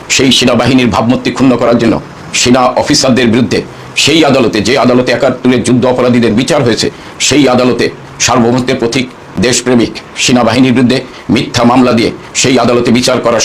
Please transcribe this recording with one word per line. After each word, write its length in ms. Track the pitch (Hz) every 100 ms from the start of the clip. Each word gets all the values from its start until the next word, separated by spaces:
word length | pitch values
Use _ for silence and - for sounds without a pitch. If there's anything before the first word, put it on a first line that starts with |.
| -
সেই 220 | - 131
সেনাবাহিনীর 580 | 120 123 117 120 131 123 92
ভাবমূর্তি 360 | 117 127 135
ক্ষুণ্ণ 220 | 120 131 120
করার 160 | 120 117
জন্য 240 | 113 90 - - -
সেনা 280 | - 123 127 135 -
অফিসারদের 460 | 113 143 135 120 123
বিরুদ্ধে 320 | 117 113 98 - - - -
সেই 300 | - 165 151
আদালতে, 360 | 131 131 110
যে 160 | 98 135
আদালতে 340 | 123 123 123
একাত্তরের 520 | 120 131 - 123 127
যুদ্ধ 220 | 113 123 127
অপরাধীদের 480 | 127 123 123 117 107
বিচার 240 | - 151
হয়েছে, 240 | 120 104 - - - -
সেই 240 | - 143 131
আদালতে 320 | 123 123 110 101 - - -
সার্বভৌমত্বের 580 | - 123 117 127 123 127
পথিক, 240 | 117 131 123 - - - 113
দেশপ্রেমিক 480 | 123 123 123 107 - - -
সেনাবাহিনীর 560 | - 127 113 110 131 123
বিরুদ্ধে 200 | 123 127 - - -
মিথ্যা 340 | 110 - -
মামলা 300 | 120 127 123
দিয়ে 180 | 113 107 - - -
সেই 180 | - 127
আদালতে 300 | 120 120 120
বিচার 260 | 117 127 123 117
করার 180 | 113